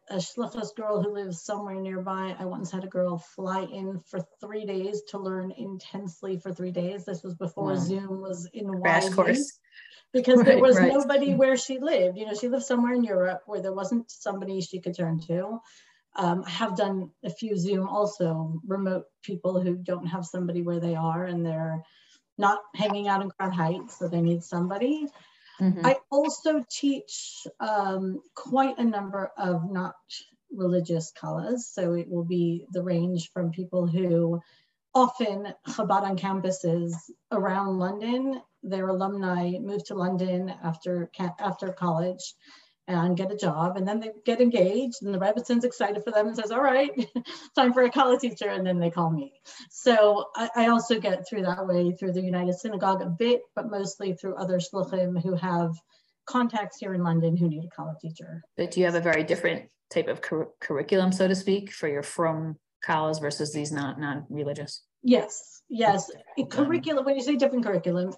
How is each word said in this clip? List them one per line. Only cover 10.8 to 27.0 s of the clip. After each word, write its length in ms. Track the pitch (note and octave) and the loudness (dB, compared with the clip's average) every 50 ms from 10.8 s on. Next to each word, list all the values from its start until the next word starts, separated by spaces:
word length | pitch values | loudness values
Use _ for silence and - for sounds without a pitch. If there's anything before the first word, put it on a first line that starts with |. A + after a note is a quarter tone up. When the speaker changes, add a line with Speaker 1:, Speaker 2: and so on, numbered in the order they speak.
| C4 C4 C#4 | 8 6 6
Speaker 1:
nobody 400 | C#4 C#4 C#4 C#4 C4+ C#4+ - - | 4 4 4 4 4 4 4 4
where 240 | B3 C4+ C4 C4 | 6 6 6 4
she 220 | B3 - - C4 B3+ | 2 0 -4 -4 -2
lived. 380 | C#4 D#4+ D#4 G3 F3+ F3+ F3+ | 0 2 2 4 4 2 0
You 100 | G#3+ A3 | -2 -6
know, 60 | G#3+ G#3 | -6 -6
she 140 | G#3 B3 | -4 -2
lived 160 | A#3+ B3+ B3+ A#3+ | 0 0 0 0
somewhere 300 | - B3 A#3+ A#3+ A#3+ B3 | 0 0 2 2 2 2
in 100 | B3 A#3 | 2 0
Europe 380 | G#3 F#3+ F#3 F3+ F#3 F#3 - - | 2 2 0 0 0 -2 -4 -8
where 160 | G#3 G#3 F#3+ | -8 -6 -6
there 120 | F#3 F#3+ F#3+ | -4 -4 -4
wasn't 360 | G3 F#3+ F#3+ A#3+ A#3 A#3 - | -4 -4 -2 -2 -4 -4 -6
somebody 520 | - - - G#3 G3 F#3+ G3 G3 F#3+ F#3+ | -14 -10 -8 -6 -6 -6 -6 -6 -4 -6
she 180 | E3+ - - F3+ | -6 -6 -8 -8
could 160 | - F3+ F3 | -8 -6 -4
turn 240 | - F3 E3 E3 D#3+ D#3+ | -4 -2 -2 -2 -4 -2
to. 320 | - E3+ F3+ F#3+ G#3+ A3+ A#3 - - - - - _ _ _ _ _ - | -2 -4 -2 -2 -4 -8 -10 -12 -16 -20 -20 -20 _ _ _ _ _ -6
Um, 280 | - F3+ F3 F3 F#3+ F3+ | -2 0 0 0 0 -4
I 20 | - | -6
have 280 | E3+ - A#3 G#3 F#3 | -4 -4 -2 -2 0
done 340 | G3+ G3+ G3 F#3+ F#3+ F3+ - _ _ - | 0 0 0 -2 -4 -6 -8 _ _ -10
a 40 | F#3 | -10
few 280 | - - A3+ A3 G#3 | -8 -6 -4 -4 -2
Zoom 320 | F3+ E3+ G3 G3 F#3+ F#3+ F#3+ | 0 0 0 0 0 0 0
also, 720 | F3 F3+ F#3 F3 - - F3+ E3 D#3+ D#3+ D#3+ D#3+ D#3+ D#3+ - | 0 0 0 0 0 0 0 0 0 -2 -4 -4 -6 -6 -4
remote 380 | F#3+ F#3+ G3 G3 F#3 F#3 F3 - _ _ _ | -4 -4 -2 0 -2 -2 -2 -6 _ _ _
people 380 | - - F#3+ E3+ - F#3 F#3 F3+ | -12 -10 -8 -4 -2 0 0 2
who 160 | F3+ F3+ F3 | 2 0 0
don't 320 | F3+ F3+ - F3+ E3+ F3 | -2 -2 -4 -4 -4 -4
have 180 | E3 F3+ F#3 E3+ | -4 -4 -4 -6
somebody 360 | - - F#3 F3+ F3 E3+ F3 | -6 -4 -4 -2 -2 -2 -2
where 180 | F3 F3 E3+ E3+ | -2 0 -2 0
they 160 | E3+ E3+ E3 | 0 0 0
are 300 | D#3+ E3 E3 D#3+ E3+ F#3 | 0 0 0 0 0 -2
and 200 | F3+ F3 E3+ E3+ | -2 -2 -2 -2
they're 380 | E3 D#3+ D#3+ D#3+ D#3+ D#3+ D#3+ - _ _ _ _ _ _ _ _ _ _ | -2 -2 -2 -2 -4 -4 -6 -8 _ _ _ _ _ _ _ _ _ _
not 220 | - G3+ G3+ G#3 G3+ - - - | 2 2 4 2 2 -2 -10 -4
hanging 360 | - G#3+ G#3 G3+ G3+ G3+ G3+ | -2 0 0 0 0 0 0
out 120 | G3 G3 | 0 0
in 80 | G3+ F#3 | 0 -4
Crown 200 | - - F#3+ F#3 | -6 -4 -4 -2
Heights, 480 | F#3 F3 D#3+ D#3+ F3+ - - - - - | 0 0 0 0 0 -2 -6 -12 -10 -8
so 80 | F3+ | -6
they 140 | E3+ F3 E3+ | -2 0 2
need 220 | E3 E3+ E3+ E3+ - | 2 2 2 0 -2
somebody. 640 | - F#3 E3+ F3 F3+ G3 G3+ A#3+ C#4 D#4 D#4 D4 C#4+ - - - _ _ _ _ - - - | -4 -4 -2 -2 -2 -2 0 0 0 0 0 -4 -8 -10 -12 -20 _ _ _ _ -12 -4 0
Speaker 2:
Mm-hmm. 240 | F#3+ F#3 F3+ F3 E3 | 2 2 2 4 4
Speaker 1:
I 100 | C4 C4+ - - - | 4 4 2 0 0
also 520 | C#4 C#4+ D4+ - - - - D#4 D#4 C#4+ A#3+ - | 2 2 2 2 0 -2 0 2 2 2 0 -4
teach, 800 | - - D4 C#4 C4+ - | -6 -2 0 0 0 0